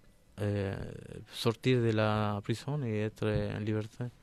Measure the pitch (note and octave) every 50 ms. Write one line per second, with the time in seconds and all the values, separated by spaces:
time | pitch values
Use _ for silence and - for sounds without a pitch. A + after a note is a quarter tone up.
0 | - - - _ _ _ - - G#2 G#2 G2+ G2+ G2 G2 G2 - - - G1+ -
1 | - - - - - - - - - A#2 G#2+ - - C3 B2+ B2 A#2 A2+ G#2+ A2
2 | G#2+ G#2+ G#2+ G#2+ G#2+ G#2 G#2 G2+ G2+ - A#2 - - C3+ D3 D3+ C3 A2+ G#2+ G#2
3 | A2 A2 - - A2+ G#2+ G#2 G#2 G#2 G#2 G#2 G#2 G#2+ A2 G#2+ G#2+ G#2 A2 - -
4 | B2 A#2+ - -